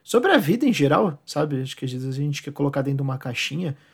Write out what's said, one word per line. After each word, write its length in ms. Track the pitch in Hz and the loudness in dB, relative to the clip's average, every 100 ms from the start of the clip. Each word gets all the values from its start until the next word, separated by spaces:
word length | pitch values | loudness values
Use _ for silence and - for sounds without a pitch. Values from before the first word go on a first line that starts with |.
sobre 300 | - 233 381 | 0 2 6
a 60 | 302 | 4
vida 280 | 151 233 277 | 4 2 2
em 60 | |
geral, 500 | 202 143 190 202 143 | 4 4 4 2 -2
sabe? 380 | - 147 151 131 | -6 -4 -2 -2
Acho 140 | 135 - | -6 -8
que 80 | |
às 80 | 131 | -6
vezes 160 | 127 131 | -6 -6
a 40 | |
gente 300 | 131 147 143 | -4 -4 -4
quer 80 | - | -8
colocar 300 | 143 143 143 | -2 -2 0
dentro 140 | 135 139 | -2 -2
de 60 | |
uma 120 | 135 131 | -2 -4
caixinha, 600 | 131 120 - 151 175 135 _ | -6 -6 -6 -4 -6 -8 _